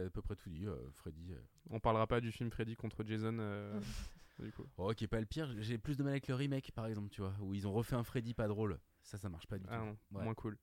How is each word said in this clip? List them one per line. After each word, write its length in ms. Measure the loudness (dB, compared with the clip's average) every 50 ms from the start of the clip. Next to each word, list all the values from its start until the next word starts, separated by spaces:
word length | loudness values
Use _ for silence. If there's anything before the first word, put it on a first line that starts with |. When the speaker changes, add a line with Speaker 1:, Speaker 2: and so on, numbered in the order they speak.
| -2
Speaker 1:
à 60 | -2
peu 120 | -2 -2 -2
près 140 | -2 -4
tout 120 | -4 -6 -8
dit, 180 | -6 -4 -4
euh, 100 | -4 -4 -4 -6 -8 -12
Freddy, 380 | -10 -10 -10 -10 -8 -8 -8 -10
euh. 80 | -10 -12 -14 -20 -20 -10 -6
Speaker 2:
On 100 | -2 4
parlera 260 | 6 6 8 8 8
pas 140 | 6 6 4
du 100 | 4 2
film 200 | 0 -2 -2 -2
Freddy 260 | 0 0 0 -2 -2
contre 260 | -2 -4 -4 -2 -2 -2
Jason, 320 | 0 0 2 2 2 2 0
euh, 400 | 0 0 -2 -2 -4 -4 -4 -2 -2 -2 -2 -4 -4 -6
Speaker 3:
<laughs> 300 | -8 -12 -16 -16 -12 -10
Speaker 2:
du 140 | -8 -8 -8
coup. 120 | -8 -10 -10 -4
Speaker 1:
Oh, 160 | 0 2 2 2
qui 120 | 2 2
est 40 | 2
pas 100 | 2 2
le 60 | 2
pire. 260 | 0 0 -2 -2 -2 -2 -2
J'ai 180 | -2 0 0
plus 200 | 0 0 0 0
de 60 | 2 4
mal 80 | 4 2
avec 160 | 2 2 0
le 60 | 2
remake, 340 | 2 2 2 2 0 0 -2 -4
par 140 | -4 -2
exemple, 220 | 0 0 -2 -2 -4
tu 100 | -4 -2
vois, 140 | -2 0 0 0
où 120 | 0 0 0
ils 120 | 2 2
ont 60 | 4 4
refait 240 | 4 4 4 2
un 80 | 2 2
Freddy 280 | 0 0 -2 -2 0 0
pas 120 | 2 2
drôle. 320 | 2 4 4 2 2 2 -2 -6 -12 _ _ -14
Ça, 160 | -12 -10 -6
ça 100 | -4 -4
marche 180 | -4 -6 -6 -6
pas 100 | -6 -6
du 80 | -4 -4
Speaker 2:
Ah 100 | -2 -2
Speaker 1:
tout. 60 | -2
Speaker 2:
non, 100 | -4 -6 -8 -10 -8 -4
Speaker 1:
Ouais. 100 | -2 0
Speaker 2:
moins 100 | 0 0
cool. 220 | 0 -2 -4 -6 -6